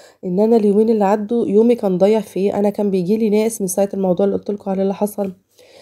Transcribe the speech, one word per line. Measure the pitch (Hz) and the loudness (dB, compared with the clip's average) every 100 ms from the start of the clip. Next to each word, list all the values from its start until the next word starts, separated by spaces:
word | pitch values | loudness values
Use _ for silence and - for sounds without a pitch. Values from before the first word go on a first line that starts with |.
| - _ 190 | -20 _ -6
ان | 180 | 0
انا | 220 233 | 2 4
اليومين | 208 202 220 | 4 2 2
اللي | 220 196 | 2 2
عدوا | 214 208 240 208 | 0 -2 -4 0
يومي | 202 233 233 | 2 4 2
كان | 202 180 | 0 2
ضايع | 190 220 | 2 2
في | 202 185 | -2 -4
ايه، | 202 202 | -2 0
انا | 202 | -2
كان | 208 208 | 0 -2
بيجي | 190 175 220 | -2 0 0
لي | 220 | 2
ناس | 208 220 220 | 2 0 -2
من | 190 | -6
ساعه | 202 202 | -2 -2
الموضوع | 196 185 180 202 | -2 -2 0 0
اللي | 190 | -2
قلت | - | -6
لكم | 202 196 | -8 -6
عليه | 190 | -2
اللي | 196 | -2
حصل، | 190 208 208 196 180 _ _ - - | -2 -4 -4 -8 -10 _ _ -20 -20